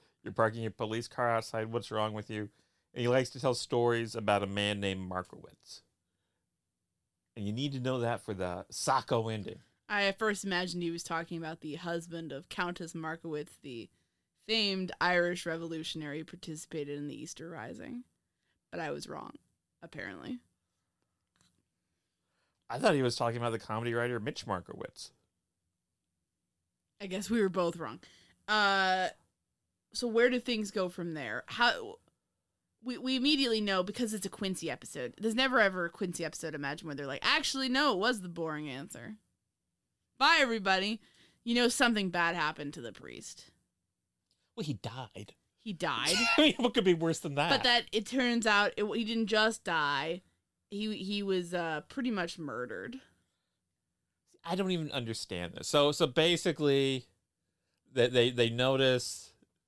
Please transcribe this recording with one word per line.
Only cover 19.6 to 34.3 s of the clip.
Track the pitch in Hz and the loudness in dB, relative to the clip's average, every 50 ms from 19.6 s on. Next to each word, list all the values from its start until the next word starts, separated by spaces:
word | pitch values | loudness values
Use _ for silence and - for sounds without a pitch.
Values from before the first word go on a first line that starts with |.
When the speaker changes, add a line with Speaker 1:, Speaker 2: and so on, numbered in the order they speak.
| _ _ _ _ 170 | _ _ _ _ -20
Speaker 2:
apparently. | 170 - - 95 98 95 80 65 - 254 240 _ _ _ _ _ _ _ _ _ _ _ _ _ _ _ _ _ _ _ _ _ _ _ _ _ _ _ _ _ _ _ _ _ _ _ _ _ _ _ _ _ _ _ _ _ - | -16 -12 -10 -10 -10 -10 -10 -10 -10 -10 -10 _ _ _ _ _ _ _ _ _ _ _ _ _ _ _ _ _ _ _ _ _ _ _ _ _ _ _ _ _ _ _ _ _ _ _ _ _ _ _ _ _ _ _ _ _ -10
Speaker 1:
I | 113 135 | -6 2
thought | 254 214 160 | 4 4 6
he | 139 131 | 6 4
was | 120 117 | 2 2
talking | - 120 117 117 | 2 0 0 0
about | 120 120 120 | 0 -2 -2
the | 113 113 | -2 -2
comedy | - - 107 113 117 120 113 | -4 -4 -4 -2 -2 0 0
writer | 117 120 123 123 113 | 0 0 0 -2 -2
Mitch | 104 143 - - - | -4 -6 -8 -8 -4
Markowitz. | 117 98 90 - - - - - - - - - - _ _ _ _ _ _ _ _ _ _ _ _ _ _ _ _ _ _ _ _ _ _ _ _ _ _ _ _ _ _ _ _ _ _ _ _ _ - | -4 -4 -4 -4 -8 -12 -12 -12 -14 -12 -14 -18 -18 _ _ _ _ _ _ _ _ _ _ _ _ _ _ _ _ _ _ _ _ _ _ _ _ _ _ _ _ _ _ _ _ _ _ _ _ _ -12
Speaker 2:
I | 202 | -10
guess | 185 185 202 190 185 | -6 -6 -6 -2 0
we | 226 233 | 2 2
were | 202 190 | 2 2
both | 165 190 175 170 165 | 2 2 0 0 0
wrong. | 170 156 110 117 185 - - - _ _ _ _ _ - | -2 -8 -10 -10 -12 -16 -20 -20 _ _ _ _ _ -4
Uh, | - 214 214 202 196 196 196 190 185 185 185 185 - - _ _ _ _ _ _ _ _ _ _ _ _ _ _ _ - | 0 2 4 4 4 4 4 4 4 4 2 0 -2 -4 _ _ _ _ _ _ _ _ _ _ _ _ _ _ _ -8
so | - 247 | -4 -4
where | 240 214 233 240 247 | 2 4 6 6 6
do | 254 247 | 6 2
things | - 247 240 214 208 196 | 0 0 -2 -2 -2 -2
go | - 208 185 180 | -2 -2 -2 -2
from | - - 170 170 160 | -2 -6 -6 -6 -4
there? | 151 131 107 107 123 - | -6 -4 -4 -4 -6 -6
How | - - 226 240 233 - 85 113 104 - - _ _ _ _ _ _ _ _ _ _ _ _ _ _ _ _ 220 | -6 0 2 4 4 4 0 -4 -10 -14 -16 _ _ _ _ _ _ _ _ _ _ _ _ _ _ _ _ -8
we, | 247 240 | -8 -8
we | - 240 262 262 | -4 -2 -2 0
immediately | 254 254 294 311 269 269 240 226 220 | 2 4 4 4 4 4 4 2 2
know | 208 202 196 185 180 | 2 2 2 2 2
because | 208 208 - 247 214 220 | 0 -2 -2 -2 -2 -2
it's | 196 - | -4 -4
a | |
Quincy | - | -6